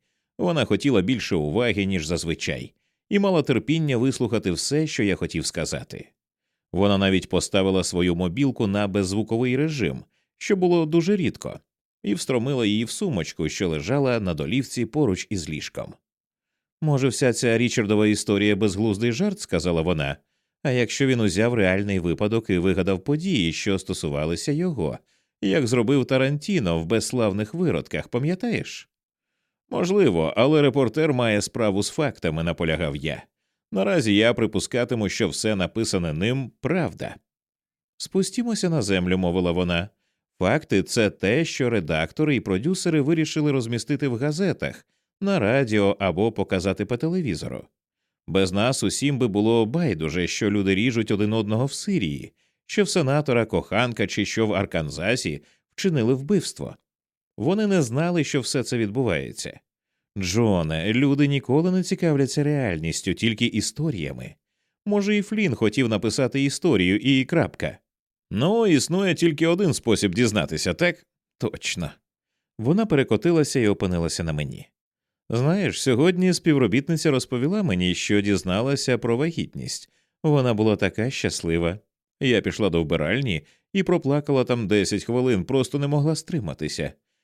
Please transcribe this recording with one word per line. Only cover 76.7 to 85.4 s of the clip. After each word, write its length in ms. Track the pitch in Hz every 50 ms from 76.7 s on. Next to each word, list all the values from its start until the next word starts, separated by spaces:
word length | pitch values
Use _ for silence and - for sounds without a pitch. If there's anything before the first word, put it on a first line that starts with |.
| 101 135 139 - 165 156 - 160
розповіла 520 | 135 127 - - 127 120 127 156 202 214
мені, 320 | 196 143 92 90 92 90 85
що 260 | - - - 104 104
дізналася 800 | 98 101 101 90 - 92 90 104 120 139 143 131 - 135 123 110
про 180 | - 117 117
вагітність. 760 | 123 151 170 165 135 85 - - 139 123 127 - - - - _ _ _ _ _ _
Вона 320 | - 156 147 143 127 123 113
була 220 | 104 110 110 104
така 340 | - 104 92 - - 110 131
щаслива. 680 | - - - 95 - - - 85 82 85 85 82 92 110 - _ _ _ _ _ _ -
Я 200 | 143 131 117 98
пішла 300 | - 95 - - 107 92
до 120 | 80 85
вбиральні 600 | 82 73 85 76 76 80 104 135 139 117 85 76 - _ _ _ _ _
і 100 | - 196
проплакала 600 | 185 - 175 165 - 135 143 147 143 - 143 131 120
там 240 | - 123 120 110 87
десять 360 | 107 104 92 - 107 95 -
хвилин, 400 | - 117 123 127 127 117 92